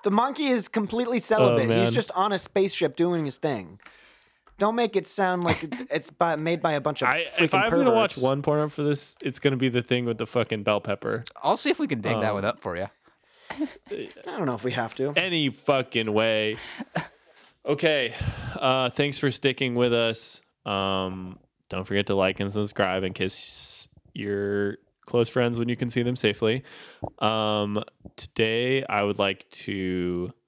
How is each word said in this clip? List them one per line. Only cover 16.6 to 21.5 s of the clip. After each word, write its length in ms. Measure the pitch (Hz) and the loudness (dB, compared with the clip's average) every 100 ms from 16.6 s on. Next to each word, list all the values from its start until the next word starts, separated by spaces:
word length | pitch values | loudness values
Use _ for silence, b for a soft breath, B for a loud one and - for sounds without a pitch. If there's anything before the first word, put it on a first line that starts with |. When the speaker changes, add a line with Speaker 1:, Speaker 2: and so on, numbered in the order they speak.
| B B 233 - B B B B B B - | B B -8 -8 B B B B B B -4
Speaker 2:
Okay. 480 | 143 165 147 120 - B B B B | 0 2 2 0 -4 B B B B
Uh, 300 | 135 131 127 | 2 2 2
thanks 280 | - 143 139 | 0 0 2
for 140 | 139 | -2
sticking 440 | 120 135 127 131 120 | 2 -2 0 -2 2
with 180 | 123 | 2
us. 480 | 117 113 110 - - _ _ - | 4 2 -2 -8 -12 _ _ -4
Um, 760 | 98 98 95 92 92 92 92 _ | -2 0 0 -2 -6 -12 -14 _